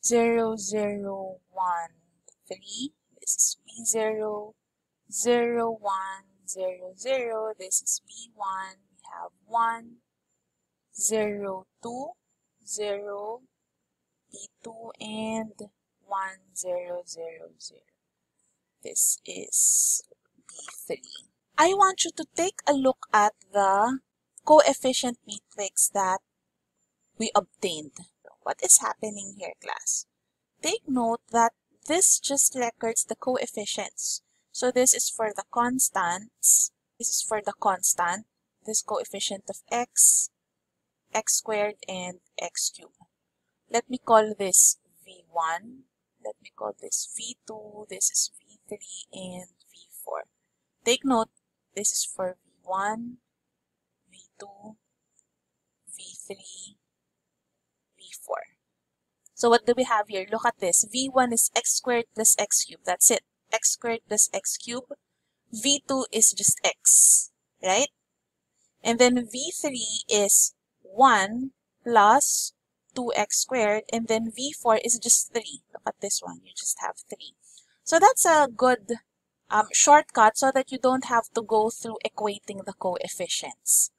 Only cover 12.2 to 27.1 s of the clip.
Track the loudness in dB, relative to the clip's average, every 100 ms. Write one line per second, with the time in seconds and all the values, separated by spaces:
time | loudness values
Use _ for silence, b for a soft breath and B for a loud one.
12.2 | _ _ _ _ -14 -8 -6 -6 -8 -10
13.2 | -10 -12 _ _ _ _ _ _ _ _
14.2 | _ -20 -20 _ -20 -18 -18 -16 -12 -8
15.2 | -6 -6 -6 -12 -20 _ _ _ _ -6
16.2 | -6 -10 _ -12 -6 -6 -6 -10 -12 -14
17.2 | -14 -14 -20 _ -20 _ _ _ _ _
18.2 | _ _ _ _ _ _ -10 -2 -2 -2
19.2 | -8 -14 -6 2 2 2 0 -2 -6 _
20.2 | _ _ _ -20 -20 -20 -12 -12 -12 -20
21.2 | _ _ _ 2 2 6 4 4 -6 -6
22.2 | -12 -4 -4 -2 0 2 2 0 0 4
23.2 | 4 0 _ 0 2 4 2 -2 _ _
24.2 | _ -12 6 8 8 4 -2 -2 -4 -6
25.2 | -14 -18 _ -12 -8 -2 0 0 0 -2
26.2 | _ _ _ _ _ _ _ _ _